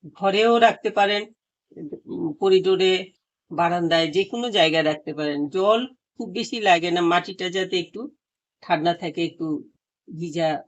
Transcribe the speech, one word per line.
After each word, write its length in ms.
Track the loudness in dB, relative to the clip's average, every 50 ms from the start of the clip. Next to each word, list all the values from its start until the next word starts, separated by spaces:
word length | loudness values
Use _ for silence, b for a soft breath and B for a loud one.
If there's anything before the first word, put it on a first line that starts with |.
| -20 -20 _
ঘরেও 400 | -2 0 0 2 4 4 4 6 6
রাখতে 300 | 6 4 4 2 -6 -2
পারেন, 320 | 2 2 2 2 2 -2 -4 -8 _ _ _ _ _ _ _ _ _ -16 -14 -14 -14 -16 _
উম, 220 | -12 -10 -6 -6 -6 -6
করিডোরে, 600 | -2 2 4 4 4 4 2 0 2 2 2 0 0 -4 -10 _ _ _ _ _ _ _ _
বারান্দায়, 560 | -4 -2 0 0 0 0 0 2 2 2 2 2
যে 120 | 0 -2 -2
কোনো 240 | 0 -4 -6 -6 -2
জায়গায় 360 | 2 2 2 4 4 2 0
রাখতে 260 | 0 -2 -2 -8 -10 -8
পারেন। 260 | -6 -6 -4 -4 -4 -6 -4
জল 300 | -2 0 2 4 4 2 0 -6 -12 _ _ _
খুব 160 | _ -14 -12 -8
বেশি 280 | -6 -8 -6 -6 -6 -2
লাগে 280 | 4 4 4 4 4 0
না, 100 | 0 2
মাটিটা 460 | 2 2 2 2 0 -4 -10 -8 -8 -4
যাতে 260 | -4 -4 -4 -2 -2 -4
একটু 220 | -4 -6 _ -12 -12 -12 _ _ _ _ _ _ _ _ _ _ -2
ঠান্ডা 300 | -2 -2 0 2 0 -2
থাকে, 280 | -2 -6 -8 -4 -4 -4
একটু 240 | -4 -4 -6 -6 -4 -4 -6 -8 -14 _ _ _ _ _ _ _
ভিজা 420 | -18 -12 -10 -8 -6 -2 -2 0 0 -2 -4 -8